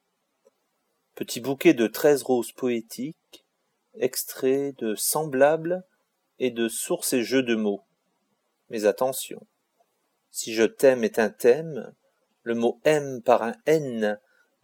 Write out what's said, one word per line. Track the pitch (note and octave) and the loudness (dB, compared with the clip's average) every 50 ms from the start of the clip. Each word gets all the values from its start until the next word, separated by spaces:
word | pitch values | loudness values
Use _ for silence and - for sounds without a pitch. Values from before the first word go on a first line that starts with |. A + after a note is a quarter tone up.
| _ _ _ _ _ _ _ _ _ _ _ _ _ _ _ _ _ _ _ _ _ _ - | _ _ _ _ _ _ _ _ _ _ _ _ _ _ _ _ _ _ _ _ _ _ -12
Petit | - G#2+ - - B2+ | -12 -10 -8 -8 -8
bouquet | A#2 C3 C#3 C3+ - F3 D3+ | -4 -4 -2 2 4 4 4
de | A#2+ A2+ | 4 2
treize | G#2 - - - D3 D3 C3 A#2+ | -2 0 2 4 4 4 4 2
roses | - B2+ A#2+ A2+ - | 0 0 0 0 -4
poétiques, | - - C3 B2 A#2+ A2+ A2+ - - - B2+ D3+ E3+ _ _ _ - - _ _ _ _ _ _ _ _ _ _ - | -8 -6 -4 -4 -4 -4 -6 -10 -12 -10 -10 -10 -12 _ _ _ -20 -20 _ _ _ _ _ _ _ _ _ _ -8
extraits | - A#2+ B2+ - - - - - - - C3 C3+ C#3 C#3 C#3 C3+ - | -4 -4 -4 -4 -4 -10 -10 -8 -2 0 0 0 0 -2 -4 -6 -6
de | A#2+ A2 G#2 | -4 -4 -4
Semblables | - - - - D#3 D#3+ D#3+ C3 C3 C3+ D3 D#3+ D#3+ D#3+ E3+ F3+ F#3 F3+ _ _ _ _ _ _ _ _ _ _ - | -2 -2 -2 -2 -2 -2 -2 2 4 4 4 4 2 -2 -4 -6 -6 -8 _ _ _ _ _ _ _ _ _ _ -4
et | B2+ B2+ | -4 -2
de | A#2+ A#2 A#2 A2+ | -2 0 -2 -2
Sources | - - - - F3+ - - - C#3 | -2 -4 -6 -4 -4 -4 -2 -2 -2
et | B2+ A2+ | -2 0
jeux | G#2 B2+ C3+ B2+ | 0 0 0 0
de | A#2+ A#2 | 0 0
mots. | A2 G#2+ G2+ G2+ - - _ _ _ _ _ _ _ _ _ _ _ _ _ _ _ _ - | 0 0 -2 -2 -4 -8 _ _ _ _ _ _ _ _ _ _ _ _ _ _ _ _ -12
Mais | B2 A2 G#2+ | -6 0 0
attention, | G#2 F#2+ - B2+ C3 C3 - - - - - - _ _ _ _ _ _ _ _ _ _ _ _ _ _ _ _ _ - | 0 2 2 0 -2 -4 -6 -10 -12 -14 -16 -18 _ _ _ _ _ _ _ _ _ _ _ _ _ _ _ _ _ -12
si | - - A#2 A2 | -12 -10 -4 0
je | A2 A2+ | 2 2
t'aime | G2+ - - - C3+ B2+ B2 A2+ | 2 2 4 4 6 6 4 2
est | G2+ - - | -2 0 0
un | A2 G2+ | -2 -2
thème, | - - - A#2+ B2 D3+ E3 E3 D3 A2 - - - _ _ _ _ _ _ _ _ _ - | 0 2 4 4 4 4 0 -8 -10 -12 -12 -14 -18 _ _ _ _ _ _ _ _ _ -6
le | A#2 A#2 | -6 -2
mot | A#2 A#2 A#2 - _ - | 0 0 -2 -2 _ 0
aime | D3+ D#3 D3 C#3+ C#3 C3 A#2+ - | 2 2 2 0 -4 -8 -4 2
par | C3+ A#2+ G#2 A2 | 4 4 4 2
un | A#2 A#2+ - - | -2 -8 -4 0
N | D3 D#3 D#3+ D3 C3 A#2 A2 G#2+ G#2 G#2 - _ _ _ _ _ _ _ _ | 0 0 0 0 -2 -4 -2 -2 -2 -2 -4 _ _ _ _ _ _ _ _